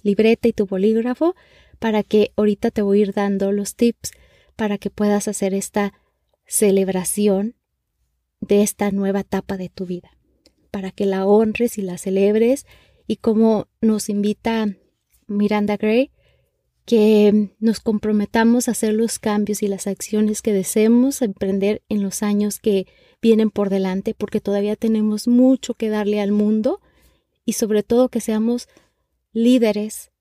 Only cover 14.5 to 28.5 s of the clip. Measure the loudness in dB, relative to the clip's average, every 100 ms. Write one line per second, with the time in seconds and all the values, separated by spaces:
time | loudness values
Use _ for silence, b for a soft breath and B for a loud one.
14.5 | -2 -4 -6 _ _ _ _ -8 -2 0
15.5 | 0 -2 -2 0 0 -2 _ _ _ _
16.5 | _ _ _ 0 4 6 6 6 4 0
17.5 | _ -2 -2 -2 -2 -2 -2 0 2 4
18.5 | 2 0 -2 -2 0 -2 -4 -2 -2 -2
19.5 | -4 -4 -4 -6 -8 -4 -2 0 -2 -2
20.5 | -2 -2 0 4 4 2 0 -6 -4 -4
21.5 | 0 -2 -4 _ -4 -4 -4 -2 0 -2
22.5 | -4 -2 -2 -4 b b b 2 4 2
23.5 | 0 -2 0 -2 -4 -6 -8 -6 -4 -2
24.5 | -2 -2 -2 -2 0 0 -2 2 4 4
25.5 | 4 -2 -6 -4 -2 -2 -2 0 0 2
26.5 | 0 0 -4 _ _ _ _ _ _ -8
27.5 | -4 0 -2 2 2 2 -2 -4 -2 -2